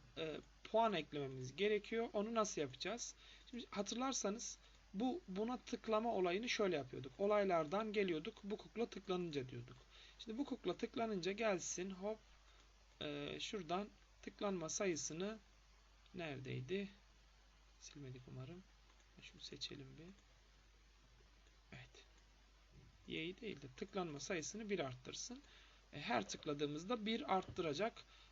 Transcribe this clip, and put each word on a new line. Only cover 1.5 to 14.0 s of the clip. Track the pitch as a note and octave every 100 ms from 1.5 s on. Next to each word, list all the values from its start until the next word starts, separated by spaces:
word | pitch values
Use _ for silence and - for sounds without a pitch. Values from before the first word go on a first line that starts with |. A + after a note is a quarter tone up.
| D#3
gerekiyor. | G3+ G#3 - A3+ A#3
Onu | G#3+ G#3+ A3+
nasıl | G#3 -
yapacağız? | C#3+ B2 F3 - - - - - -
Şimdi | A#3+ -
hatırlarsanız | G3+ G3+ A3+ C4 - G3+ A3 - - - - -
bu, | F#3+ B3+ F4 -
buna | F#3 A3+ B3
tıklama | - A3 - G#3+ A#3
olayını | G#3 F3+ F3+ A#3+
şöyle | - G3+ D#3+
yapıyorduk. | C3 C3+ B2+ -
Olaylardan | G3+ G#3 G3 F3 D3+ F#3+ A3
geliyorduk. | G#3 G3 D#3 E3 -
Bu | G3+ G#3
kukla | - - A3+
tıklanınca | G3+ G3 F3+ F3 C#3+ B2+
diyorduk. | B2 A#2+ B2 - - - -
Şimdi | - A3
bu | C#4+
kukla | C#4+ F#3 F3
tıklanınca | A3+ - A3+ G3+ E3+
gelsin. | G3+ A3+ F#3 - - F#3
Hop. | F#3 G3+ A3 - - - - - - - -
Ee, | D3+ D3 C#3+ D3+
şuradan | - G#3+ D#3 F3+ G#3+ -